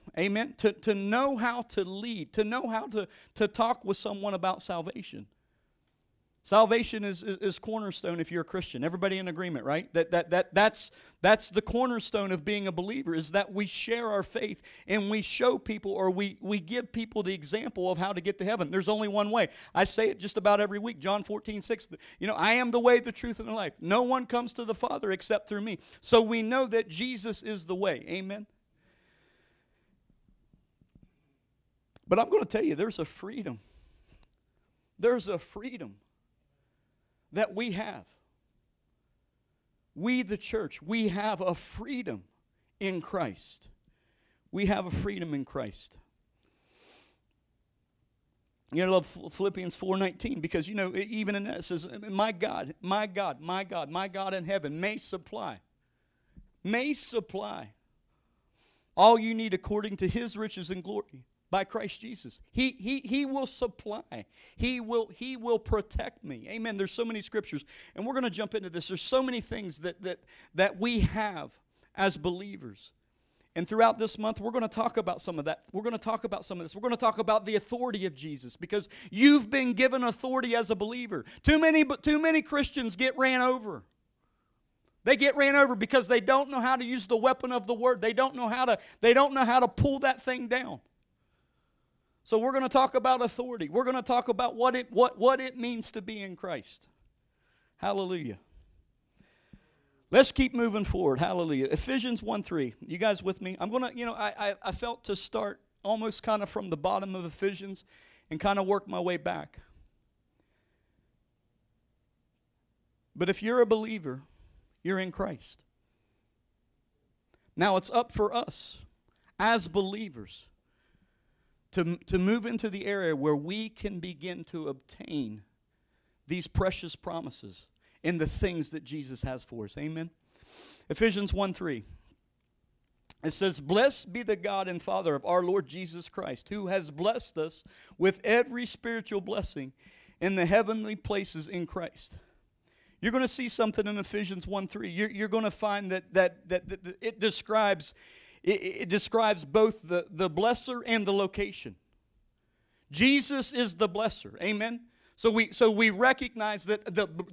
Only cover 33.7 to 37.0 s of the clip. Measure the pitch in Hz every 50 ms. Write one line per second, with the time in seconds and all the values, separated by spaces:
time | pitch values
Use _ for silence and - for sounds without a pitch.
33.7 | _ - - _ _ _ _ _ - - - _ _ _ _ _ _ _ _ _
34.7 | _ _ _ _ _ - 180 233 247 240 - 196 196 165 - - - 208 220 262
35.7 | 247 196 147 104 98 _ _ _ _ _ _ _ _ _ _ _ _ _ _ _
36.7 | _ _ _ _ _ _